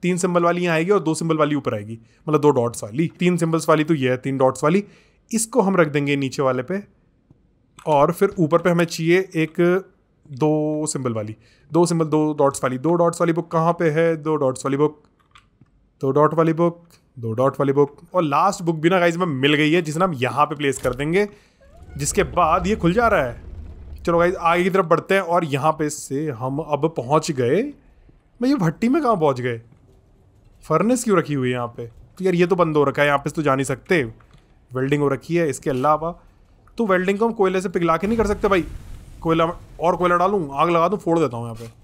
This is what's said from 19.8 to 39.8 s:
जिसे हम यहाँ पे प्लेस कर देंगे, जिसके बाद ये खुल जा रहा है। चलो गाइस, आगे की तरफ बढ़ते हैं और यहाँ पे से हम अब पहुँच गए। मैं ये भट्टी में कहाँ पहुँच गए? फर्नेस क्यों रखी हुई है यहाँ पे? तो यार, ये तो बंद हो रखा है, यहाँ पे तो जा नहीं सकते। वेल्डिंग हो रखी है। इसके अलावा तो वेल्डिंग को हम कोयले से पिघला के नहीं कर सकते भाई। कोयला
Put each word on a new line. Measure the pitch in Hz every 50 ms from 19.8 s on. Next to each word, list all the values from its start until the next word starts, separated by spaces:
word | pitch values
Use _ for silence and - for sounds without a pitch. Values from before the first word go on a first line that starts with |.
| 175
जिसे | 156 147 160
हम | 185 190 165
यहाँ | 127 120 123 113 131 151
पे | 147 156
प्लेस | 143 147 139 131 -
कर | - 131 123
देंगे, | 117 143 151 165 190 208 208 - - _ _ _ _ _ - - - - - -
जिसके | 143 139 147 - - 180
बाद | 139 123 170 175 156 160 185 175
ये | 185 214
खुल | 214 - 170 175
जा | 220 240 226
रहा | 208 180 143
है। | 123 117 - - - - - - - - - - - - - -
चलो | - 170 170
गाइस, | 170 175 190
आगे | 185 175 165 170 175 180
की | 190
तरफ | 175 196 190
बढ़ते | 160 170 160 - - 190
हैं | 196 190
और | 165 170 175 175
यहाँ | 151 135 139 131 156 156
पे | 147 156 147
से | 143 - - - 139 135 156 156
हम | 135 110 120 131 135 139
अब | 160 156 151 143 139 165 160
पहुँच | - 120 117 147 160 156 -
गए। | 160 127 127 117 139 180 247 294 285 - _ - _ _ _ _ - _ _ _ _ _ 233
मैं | 254
ये | 285
भट्टी | 285 190 160 160 - - 240
में | 262 339 294
कहाँ | 285 226
पहुँच | 190 156 147 135 127
गए? | 120 127 120 113 113 - - _ _ _ _ _ _ _ _ _ _ _ _ _ _ - _ _ -
फर्नेस | - 156 160 180 220 254 240 -
क्यों | 226 202 175
रखी | 151 127 147
हुई | 139 127 123
है | 123
यहाँ | 123 120
पे? | 117 117 - 120
तो | 113 - - - - _ - 180
यार, | 190 185
ये | 170 180
तो | 180 190
बंद | 175 175 160 156
हो | 147 143
रखा | 135 131 - 143
है, | 147
यहाँ | 143 139
पे | - 156
तो | 143 - 156
जा | 147 135
नहीं | 135 139
सकते। | - 143 120 - _ 190 170 139 113 113 - - _ - - _ _ _ _ _ _
वेल्डिंग | 127 127 131 135 147 147 147
हो | 139
रखी | 135 127 - - 160
है। | 170 170 151
इसके | 131 - - 156
अलावा | 139 127 127 147 156 151 160 165 175 - - - _ _ _ _ _ _ _ - _ -
तो | 233
वेल्डिंग | 208 190 185 185 185 202 202
को | 220
हम | 233 226
कोयले | - 202 190 185 190
से | 180 202
पिघला | 170 196 170 170 160
के | 165 -
नहीं | 196 226 226
कर | 220
सकते | 202 208 - - 208
भाई। | 196 185 156 - - - - - - - - - - - -
कोयला | 165 165 165 165 165 175 - - - - -